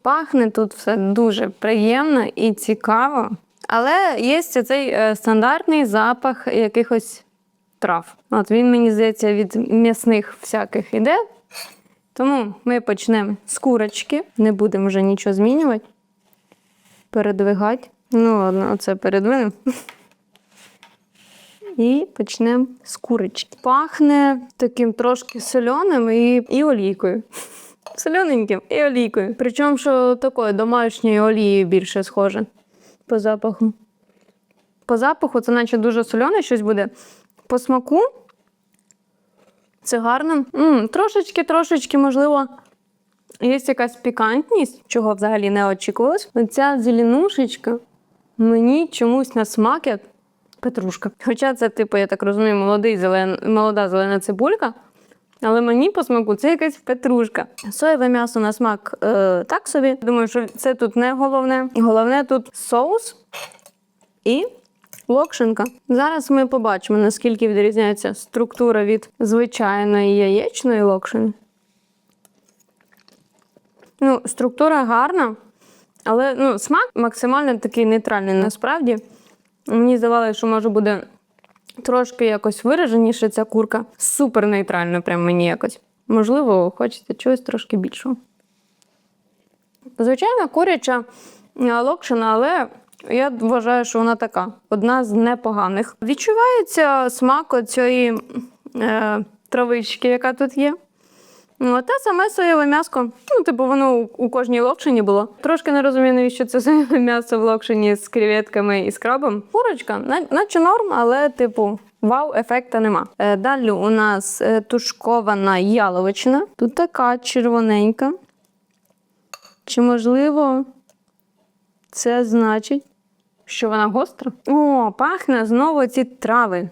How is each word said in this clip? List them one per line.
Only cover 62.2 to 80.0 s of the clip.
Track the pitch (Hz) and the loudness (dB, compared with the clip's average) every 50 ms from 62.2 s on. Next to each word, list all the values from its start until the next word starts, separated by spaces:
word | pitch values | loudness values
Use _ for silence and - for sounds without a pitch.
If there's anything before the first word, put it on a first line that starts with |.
| 277 | 0
тут | 262 269 254 240 - _ | 0 -2 -2 -2 -6 _
соус | - - - - 240 254 320 403 466 - - - _ _ _ - - - - - - _ - _ _ _ _ _ _ _ _ _ _ _ | -16 -6 -2 0 0 2 0 -2 -2 -4 -6 -18 _ _ _ -18 -18 -18 -18 -20 -20 _ -20 _ _ _ _ _ _ _ _ _ _ _
і | 214 240 285 403 494 - - _ _ _ _ _ _ - - _ | -2 0 0 -2 -6 -10 -18 _ _ _ _ _ _ -20 -16 _
локшинка. | - 240 269 311 311 - - 247 226 226 202 208 247 - _ _ - | 0 0 0 0 -2 -2 -2 0 0 0 -2 -4 -6 -6 _ _ -2
Зараз | 247 247 277 311 330 311 262 - | 0 2 2 0 -2 -4 -2 0
ми | 277 269 262 | 2 2 2
побачимо, | 254 262 254 220 220 196 185 - - 214 214 | 2 0 -2 0 -2 -2 -2 -2 -2 0 2
наскільки | 208 202 202 - - 240 226 214 233 | 2 2 0 0 -2 -2 0 0 0
відрізняється | 220 208 202 202 214 214 220 220 208 214 208 - - 202 | 0 2 2 2 2 2 2 0 0 0 -2 -4 -8 -8
структура | - - _ - 226 233 233 - - 240 233 226 214 208 | -8 -16 _ -4 -4 -4 -4 -2 0 0 2 2 2 2
від | 202 220 214 - - _ _ | 0 0 -2 -2 -10 _ _
звичайної | 233 208 220 233 240 233 - - 226 196 202 202 208 208 208 202 202 202 202 | -2 0 2 0 0 -2 -2 -4 -2 -2 0 0 0 2 2 2 2 2 4
яєчної | 202 202 196 196 208 - 466 - - - 254 233 214 | 4 2 2 2 0 0 -2 -6 -2 -2 0 2 2
локшини. | 208 202 190 190 - - - 226 220 220 208 _ _ _ _ _ _ _ _ _ _ _ _ _ _ _ _ _ _ _ _ _ _ _ _ _ _ _ _ _ _ _ _ _ _ _ _ _ _ _ _ _ _ _ _ _ _ _ _ _ - _ _ _ | 2 2 2 0 -4 -4 -2 -2 -2 -2 -4 _ _ _ _ _ _ _ _ _ _ _ _ _ _ _ _ _ _ _ _ _ _ _ _ _ _ _ _ _ _ _ _ _ _ _ _ _ _ _ _ _ _ _ _ _ _ _ _ _ -20 _ _ _
Ну, | 277 269 262 247 - | 2 2 2 0 -2
структура | - - - 247 247 247 - 294 311 311 294 262 | -10 -6 -4 -4 -4 0 2 2 2 4 2 0
гарна, | 226 233 233 262 302 359 370 269 226 220 - _ _ _ _ _ _ _ _ _ _ _ _ _ | 2 2 2 2 2 0 0 0 -2 -4 -10 _ _ _ _ _ _ _ _ _ _ _ _ _
але, | - 220 240 262 277 262 | 0 0 2 2 0 0
ну, | 254 269 269 226 202 | 0 0 0 0 -2
смак | - - 294 359 494 494 _ | -2 0 0 0 0 0 _
максимально | - 233 233 226 - - 247 262 285 294 277 247 | -2 -2 -2 -2 -2 -2 0 0 0 0 0 -2
такий | 214 - 214 - 240 226 | -2 -4 -4 -2 0 2
нейтральний | 220 220 226 214 - 226 202 190 196 190 | 2 2 0 0 -2 -4 -2 -2 0 0
насправді. | 190 190 214 208 - - 247 302 339 285 240 226 220 - - - _ _ _ _ _ _ _ _ _ _ | 0 0 0 -2 -4 -4 -4 -2 0 0 -2 -2 -2 -6 -16 -20 _ _ _ _ _ _ _ _ _ _
Мені | - 214 226 240 247 254 | -2 0 2 4 4 2
здавалося, | 233 | 2